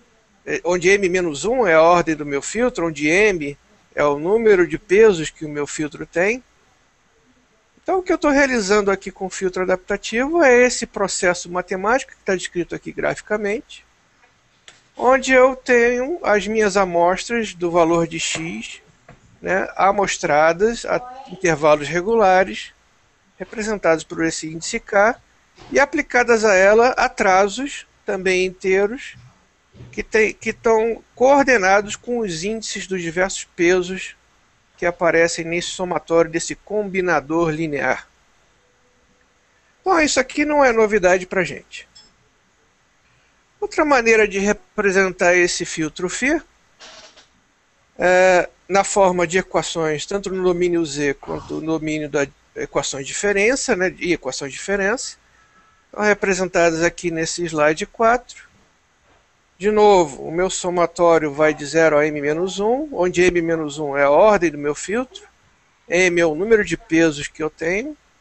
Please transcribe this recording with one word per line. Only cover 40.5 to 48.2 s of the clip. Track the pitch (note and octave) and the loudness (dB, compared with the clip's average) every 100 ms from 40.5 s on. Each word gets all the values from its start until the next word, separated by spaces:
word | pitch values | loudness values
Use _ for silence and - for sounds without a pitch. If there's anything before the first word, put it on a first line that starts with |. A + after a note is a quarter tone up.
| D4 | 2
é | C4+ | 4
novidade | A3+ G#3+ G#3+ F3+ F#3 F3+ | 4 2 2 2 2 0
pra | F#3+ | -4
gente. | E3 - - - - _ _ _ _ _ _ _ _ _ _ _ _ _ _ _ _ _ | -4 -6 -16 -20 -20 _ _ _ _ _ _ _ _ _ _ _ _ _ _ _ _ _
Outra | G#4 - | -8 -2
maneira | D#4 C4+ A3+ A3+ G#3 | 2 2 4 4 2
de | G3 | 0
representar | G3 G#3 _ - G3+ F#3 F#3+ F3+ F3 | -2 -2 _ -4 0 2 0 0 2
esse | F3+ F3 - E3+ | 4 2 -2 -8
filtro | - D#3 - F3 | -6 -6 -6 -8
Fear | - B3+ D#4 - _ _ _ - - - - _ _ _ _ _ _ _ - | -4 -2 -2 -6 _ _ _ -20 -20 -20 -20 _ _ _ _ _ _ _ -4
é | F3 F#3 | 2 4